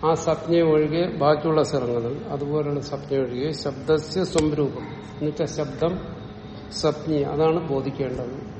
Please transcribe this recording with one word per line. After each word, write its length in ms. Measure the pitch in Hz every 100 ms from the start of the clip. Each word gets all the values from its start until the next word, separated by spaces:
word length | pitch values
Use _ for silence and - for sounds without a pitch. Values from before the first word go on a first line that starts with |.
| 156
ആ 80 |
സംജ്ഞ 480 | 160 - 156 160 170
ഒഴികെ 560 | 165 151 151 165 175 -
ബാക്കിയുള്ള 460 | 143 151 165 156
സ്ഥലങ്ങളിൽ, 600 | 139 143 123 120 117 139 -
അതുപോലുള്ള 540 | 139 143 151 143 143
സംജ്ഞ 380 | - 139 143 139
ഒഴികെ 340 | 127 123 147
ശബ്ദസ്യ 720 | 151 147 131 143 156 147 190
സ്വരൂപം 600 | 180 - 151 147 139 127 -
എന്നുവെച്ചാൽ 580 | - - - 151 147 151
ശബ്ദം 540 | - 143 131 165 185 - - - - - - -
സംജ്ഞ, 520 | - 160 147 165 151
അതാണ് 440 | 139 147 160 170 165
ബോധിക്കേണ്ടത്. 840 | 135 139 135 135 127 123 135 143 -